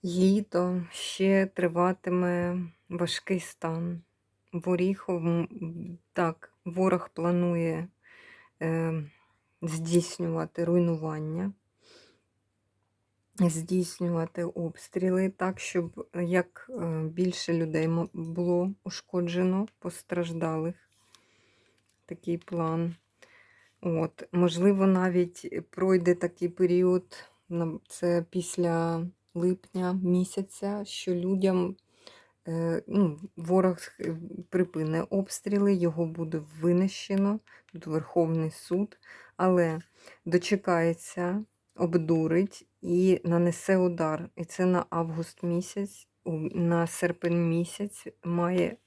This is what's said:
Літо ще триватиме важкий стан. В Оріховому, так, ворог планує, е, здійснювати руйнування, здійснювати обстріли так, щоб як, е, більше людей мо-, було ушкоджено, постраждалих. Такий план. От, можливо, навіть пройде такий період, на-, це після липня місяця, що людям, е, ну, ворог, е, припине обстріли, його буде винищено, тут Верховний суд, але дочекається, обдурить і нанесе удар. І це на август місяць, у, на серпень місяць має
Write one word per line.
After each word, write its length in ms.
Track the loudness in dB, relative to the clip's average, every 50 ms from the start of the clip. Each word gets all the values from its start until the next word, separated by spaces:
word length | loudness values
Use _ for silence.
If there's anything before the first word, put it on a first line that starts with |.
| -6
Літо 760 | -4 0 4 4 6 4 4 0 0 -2 0 0 0 0 -2 -4 -6
ще 560 | -10 -10 -10 -10 -4 0 2 4 6 4 4
триватиме 1160 | 2 _ 0 0 0 2 4 2 2 2 0 _ -2 0 2 2 2 0 0 0 -2 -2 -4 -6 -6 -10 _ _ _
важкий 520 | -4 -2 -2 -2 -2 -6 -4 -4 -4 -4
стан. 600 | -4 -8 -14 _ -6 -6 -4 -4 -4 -6 -6 -8 -12 _ _ _ _ _ _ _ _ _ -10
В 160 | -6 -2 0
Оріховому, 800 | 0 2 2 0 0 -2 -4 -4 -4 -2 0 0 2 2 0 -2 -6 -10 -10 -10 -10 -10 -12 -12 -14 -16 _ _ _
так, 420 | -2 -2 -2 -2 _ -14 -20 _ _ _
ворог 460 | -8 -2 0 2 2 2 0 -2 -6 _
планує, 760 | -2 0 0 2 2 2 2 0 0 0 0 -2 -4 -6 -8 _ _ _ -20 -20 -20 -20 -20 -20 -20 -20 _ _ _ -4
е, 420 | -2 -2 0 -2 -2 -2 -4 -6 -8 _ _ _ _ _ _ _ _ _ _ -8
здійснювати 1000 | -6 -4 -4 -4 4 4 4 2 2 -6 -6 -4 -2 -2 -2 -4 -4 _ -4 0
руйнування, 880 | 2 4 4 4 4 2 0 -2 -6 -6 -6 -6 -6 -4 -4 -4 -6 -6 _ _ _ _ _ _ _ -20 -20 -20 _ _ _ _ _ _ _ _ _ _ _ _ _ _ _ _ _ _ _ _ _ _ _ _ _ _ 2
здійснювати 1040 | 2 2 2 0 -4 -2 0 0 0 -2 -4 -6 -4 -2 0 -2 -2 -4 _ -6 -6
обстріли 840 | -6 -4 -6 -6 -6 -8 -10 -20 -8 -6 -2 0 2 2 2 2 0
так, 320 | -2 _ -4 -4 -4 -4
щоб 480 | -8 -4 -2 -2 -2 -2 -6 -12 -16 _ -6
як, 560 | -4 -2 2 2 2 2 0 _ -20 -18 -14
е, 320 | -10 -8 -6 -4 -4 -4 -4
більше 500 | -4 -2 0 0 0 0 -4 -2 -2 0
людей 340 | 0 0 0 0 0 0 2
мо-, 200 | 2 0 -2 -2 _
було 640 | -10 -8 -8 -4 -2 0 2 2 2 0 0 -4 _ _
ушкоджено, 840 | -12 -12 -12 -16 _ -4 -2 -2 0 0 0 2 2 2 0 -2 -4 _ _
постраждалих. 960 | -12 -12 -12 -12 -10 _ -4 -4 -2 -4 -4 -2 -2 -2 -2 -2 -2 -4 -6 _ _ _ _ _ _ _ _ -20 _ _ _ _ _ _ _ _ _ _ _ _ _ _ _ _ _
Такий 320 | -16 -16 -12 _ -4 -4 -4
план. 560 | -4 -6 -4 -2 -2 0 0 0 -2 -2 -4 -8 _ _ _ _ -20 _ _ -20 -20 _ _ _ _ _ _ _
От, 480 | -4 -2 0 0 -2 -2 _ -10 -18 -4 2
можливо, 540 | 2 4 4 2 4 4 4 4 6 4
навіть 840 | 4 4 4 2 2 2 2 0 0 -2 -14 -14 -10 -10 -10 -10 _
пройде 440 | -6 -2 2 4 4 4 4 4 2
такий 340 | 2 0 -6 -4 -4 -6 -6
період, 760 | 0 2 2 4 4 4 4 4 4 2 0 _ -20 -20 -20 -20 _ _ _ _
на-, 300 | -4 -2 -2 -2 -4 -8 _ _
це 360 | -10 -4 0 0 2 0 0 _
після 760 | -4 -6 -4 -4 -4 -2 0 0 2 2 0 0 0 -2 -4 -6 -10 _ _ _ _
липня 580 | -2 0 0 0 0 -6 -10 _ -4 -2 -2 -2
місяця, 920 | 0 2 2 4 4 2 0 -2 -6 -8 -8 -8 -8 -6 -6 -4 -6 -8
що 300 | -8 -10 -8 -4 -2 -2
людям, 640 | -2 0 0 0 2 4 4 4 4 0 0 -4 _ _ _ _ _ _ -20 -20 -20 -20 _ _ _ _ -6
е, 340 | -4 -2 -2 0 -2 -2 -4
ну, 340 | -2 2 2 2 2 2 -2 -12 -18 _
ворог, 420 | -12 -2 2 4 4 4 4 2 0 -8 -18 -14 _
е, 160 | -6 -6 -6 -6 -8 -12 -14 -14 -14 _
припине 540 | 0 0 0 0 0 -4 -2 0 0 -2 -2 0
обстріли, 640 | -2 -2 -2 -2 -6 -8 -4 -2 0 2 4 4 4
його 320 | 4 2 0 2 0 -2
буде 360 | -4 -2 -6 -6 -4 -4 -6 -8 -8 -12 -2
винищено, 800 | 2 2 4 4 4 2 0 -6 -6 -2 0 2 2 2 0 -2 _ _ -20 -20 _ _ _
тут 140 | -14 -8
Верховний 640 | -4 -4 -4 -4 0 2 2 2 4 2 0 0 -2
суд, 480 | -4 -8 -8 -4 -2 -2 -2 -2 -6 _ _ -20 -20 -20 -20 -20 _
але 440 | _ 2 4 4 4 4 2 0 -4 -8 _ _ _ -20 -20 -20 _ _
дочекається, 1200 | 0 0 0 2 2 -2 0 2 2 2 4 4 2 0 0 -6 -12 -6 -4 -2 -2 -2 -4 -6 _ _ _ _ _ _
обдурить 880 | -2 -2 2 2 2 2 4 2 2 2 2 2 2 2 0 -2 -12 -20 _ _ _
і 400 | -4 0 2 4 6 6 4 4 2
нанесе 520 | 2 2 4 4 2 0 -2 0 2 4
удар. 520 | 4 4 2 2 0 -2 -2 -2 -4 -6 -10 _
І 80 | -12 -12
це 220 | -10 -2 0 2
на 180 | 4 4 2 0 0
август 520 | -2 -2 -2 -2 -4 -6 -6 -8 -8 _ -4
місяць, 680 | -2 -2 -2 -2 -4 -6 -6 -6 -6 -8 -16 -20 _ _ _ _
у, 80 | -6 -6 -4
на 480 | -4 -4 -2 0 2 2 4 2 2
серпень 600 | 0 -2 -2 -2 -2 -2 0 -2 0 0 2 2 2
місяць 580 | 2 0 0 -2 -4 -8 -8 -8 -8 -12 -18 -18 -18 _ _
має 520 | -4 -2 0 0 2 2 2 0 0 -2 -8 _